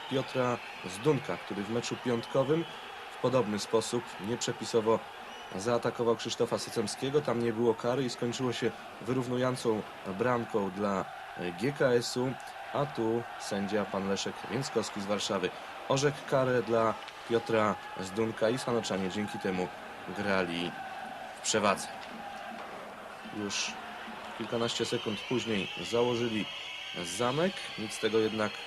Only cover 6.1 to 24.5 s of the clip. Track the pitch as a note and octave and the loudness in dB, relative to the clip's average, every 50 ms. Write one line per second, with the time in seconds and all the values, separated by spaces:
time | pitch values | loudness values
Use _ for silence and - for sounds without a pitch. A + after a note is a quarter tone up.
6.1 | A2+ A2 - A#2+ - - A#2+ - A#2 G#2 - - - A#2+ G#2+ G2+ - - C3 C3+ | 4 2 0 -2 0 2 2 2 2 0 -2 -2 -2 0 0 0 -2 -2 0 2
7.1 | C#3 D3+ C#3+ C3 A#2 A#2 A#2 A#2 A2 A2 A#2+ A#2 A2 - - A#2+ B2+ C#3+ C3 A#2+ | 2 2 2 2 2 2 2 2 2 4 4 4 4 4 2 0 2 2 0 0
8.1 | - - B2+ A#2+ A2+ - B2+ B2 A2+ - B2 A2 - - - - - - - A2+ | -2 -2 -2 -2 0 0 0 0 0 2 0 0 -2 -4 -10 -14 -12 -8 -4 -2
9.1 | B2+ C3 A#2+ B2+ B2 B2 B2+ B2+ B2+ B2+ - A#2+ A2 G#2 - - - - - G2 | 0 0 0 0 0 2 2 2 0 2 2 2 2 2 0 -4 -8 -10 -8 -4
10.1 | F#2 F#2+ A#2 B2+ B2 A#2 A2+ - - G#2+ G2 F#2+ F#2 G2+ G#2 G2+ G2 F#2 - - | -2 2 2 4 2 2 0 0 0 0 0 0 0 0 0 2 2 2 0 -2
11.1 | - - - - - - F2 F2+ E2+ F2 A2 C#3+ C#3+ - D3 B2+ B2 B2 A#2+ - | -6 -10 -10 -10 -8 -6 -4 -4 -2 0 0 0 2 4 4 6 6 6 4 2
12.1 | - B2 B2 C3 A#2+ - - - - - - - - B2+ C#3+ C#3+ - A#2 A2+ A2+ | 0 0 0 0 -2 -4 -8 -12 -12 -12 -8 -4 -2 -2 -2 0 0 0 2 2
13.1 | A2+ A#2+ A#2 - - - - - G#2 G2 G2+ F#2+ G#2 G#2 G2 - - G2 G2 G2 | 2 2 0 -4 -8 -10 -6 -4 -2 -2 0 0 0 0 0 0 0 0 0 0
14.1 | G2 F#2+ - G2+ - - - - G#2+ C3 C3+ - - A2+ G2+ - - G#2 G2 G2 | 0 0 -2 -4 -6 -6 -6 -4 -2 -2 -2 0 0 0 0 0 -2 -4 -2 -2
15.1 | G#2 G2 - - G#2 F#2+ F2+ E2+ - - - - - - - - C3 C#3 C#3+ D3 | 0 0 0 0 0 2 0 0 -2 -4 -10 -12 -12 -6 -2 0 2 4 4 2
16.1 | C#3+ - - - D3 C3+ C3 B2+ B2+ B2 G2+ A2 A#2 A2+ A2+ A2 G#2+ - - - | 2 0 -2 2 2 4 4 4 4 4 4 4 4 6 6 4 2 0 -4 -12
17.1 | - - - - A#2 A2+ - - A2+ A2 G#2+ G#2 F#2 - - - - - F#2+ F#2 | -12 -10 -2 2 2 2 4 4 4 6 6 4 4 2 -2 -8 -8 -8 -6 -4
18.1 | F#2+ A2 A2+ A2+ A2 - A2+ A2 B2 C3 - B2+ A#2 A2+ G#2 - G2+ F#2+ F#2+ F2+ | 0 0 0 0 2 2 2 2 2 2 0 2 2 2 2 2 0 0 0 0
19.1 | F2 G#2+ G#2+ - - G#2 - G2 F#2 F#2 F2+ F2 - - - - - - - F#2 | 0 0 -2 -2 -2 -2 0 0 2 2 0 -2 -4 -8 -12 -12 -12 -10 -10 -8
20.1 | F2+ G2 G2+ G2+ G2 F#2+ F#2 E2+ F2 F2 F2 E2+ - - - - - - - - | -6 -2 0 2 4 4 2 2 0 0 -2 -2 -4 -6 -8 -8 -8 -10 -10 -10
21.1 | - - - - - - - - - G#2+ G2+ G2+ F#2+ - - - - - - - | -10 -10 -10 -10 -10 -6 -2 2 2 4 6 4 4 2 0 -6 -8 -10 -10 -10
22.1 | - - - - - - - - - - - - - - - - - - - - | -10 -10 -10 -10 -10 -10 -10 -10 -10 -10 -10 -10 -10 -12 -12 -12 -12 -12 -12 -12
23.1 | - - - - - G#2+ G#2 G2+ - - - - - - - - - - - - | -12 -12 -12 -10 -6 -4 -4 -2 -2 -2 -2 -4 -6 -8 -10 -10 -10 -10 -10 -10
24.1 | - - - - - - A2+ - | -10 -10 -10 -10 -8 -8 -6 -2